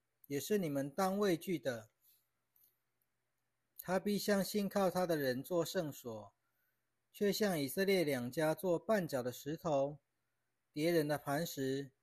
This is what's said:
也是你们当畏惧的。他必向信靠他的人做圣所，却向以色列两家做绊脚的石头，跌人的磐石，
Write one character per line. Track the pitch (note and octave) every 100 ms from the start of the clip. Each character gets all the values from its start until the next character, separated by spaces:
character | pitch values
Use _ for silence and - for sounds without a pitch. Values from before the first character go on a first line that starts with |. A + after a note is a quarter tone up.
| _ _ -
也 | C#3
是 | - G#3
你 | E3
们 | C#3 C#3
当 | E3 F#3+ G3
畏 | G#3 E3
惧 | - E3+
的。 | C3+ A#2 - _ _ _ _ _ _ _ _ _ _ _ _ _ _ _ _ _ _ -
他 | - F#3
必 | G3+ G3+
向 | - G3+
信 | F3+ G#3+ G3
靠 | G3+ F#3+
他 | F3 F3+
的 | D#3+
人 | C3+ B2+
做 | C#3 F3
圣 | D#3 F#3+ D#3
所， | - B2 A2 G#2 _ _ _ _ _ _ _ _
却 | - G3+
向 | F#3+ G#3 E3+
以 | C3+
色 | F#3+
列 | G3 F#3+
两 | D#3 C3 A#2+
家 | D3 D#3
做 | D#3 F#3 E3
绊 | - G#3 E3
脚 | C3+
的 | A#2+
石 | A#2+ C#3 D#3+
头， | F3 C#3+ C#3 D3+ _ _ _ _ _ _ _
跌 | D3 D#3+
人 | E3+ D3
的 | D3
磐 | - C#3+ C3+
石， | - C3+ C3+ C#3 _